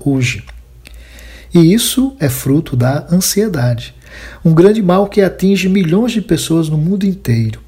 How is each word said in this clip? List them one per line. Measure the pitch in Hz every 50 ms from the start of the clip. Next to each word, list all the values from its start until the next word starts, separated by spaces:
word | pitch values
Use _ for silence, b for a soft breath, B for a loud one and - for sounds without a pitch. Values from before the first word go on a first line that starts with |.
| -
hoje. | 143 135 131 123 - - - - - - - - _ - - - B B B B B B B B B B B B B
E | B 170 165 165 202
isso | 233 233 - - 247 262 269 - -
é | 160 127
fruto | - - - 131 139 160 - - -
da | 123 123 127 139 147 - -
ansiedade, | 170 185 185 - - 202 220 220 170 135 123 123 117 117 - - - B B B B B B B B B B
um | 165 160
grande | 165 175 202 214 226
mal | 196 175 180 190 202
que | 202 - 208
atinge | 196 175 - - 185 196 202 180 180 185
milhões | 190 202 185 156 170 208 247 233
de | 202 220
pessoas | 185 - 170 - - - 165 165 160 151
no | 156 151
mundo | 156 175 202 190 202
inteiro. | 196 180 190 - 123 117 117 113 110 110 - -